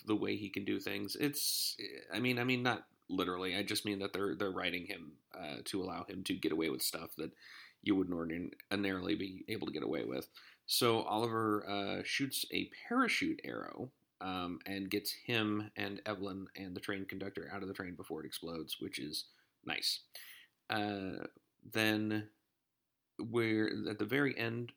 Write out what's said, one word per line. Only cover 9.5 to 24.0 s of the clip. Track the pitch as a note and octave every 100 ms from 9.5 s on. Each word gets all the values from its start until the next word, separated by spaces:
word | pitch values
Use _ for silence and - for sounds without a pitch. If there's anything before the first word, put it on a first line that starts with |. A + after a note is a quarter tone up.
| A2 -
to |
get | -
away | A1 D2 A1+
with. | C2 - - - - -
So | - B2 A2+
Oliver, | - G#2+ A#2 A2+ A2 G#2 -
uh, | G2+ G2 F#2+
shoots | G2 - C3+ - -
a | F#2 F#2+ - -
parachute | A#3+ A#3+ - E2 -
arrow, | - A1+ G1+ - C3 - _ _
um, | F#2 F#2 F2 E2+ G2
and | G2 F#2+
gets | G2+ -
him | - - A#2 G#2+ G#2 G#2 -
and | G2+ G2+ -
Evelyn | G2 G2 F#2+ F#2+ -
and | F#2+ F#2
the |
train | - G2 F#2+
conductor | F#2+ G2 - D#2+
out | G2
of | F#2+
the | G2
train | F#2
before | F2 - D#2
it | D2+
explodes, | - E2+ E2 D2+ -
which | D#2 -
is | D2+ D2+ - _ _ _
nice. | - D#2 - - - - - - - _ -
Uh, | A2 G#2 G2+ F#2+ - - - _ _ G#2+
then | A2 A2 G#2+ G#2+ G#2+ G#2+ _ _ _ _ _ _ _ _ -
we're | A2+ A#2 A2+ A2 A2 G#2 G#2
at |
the | G#2+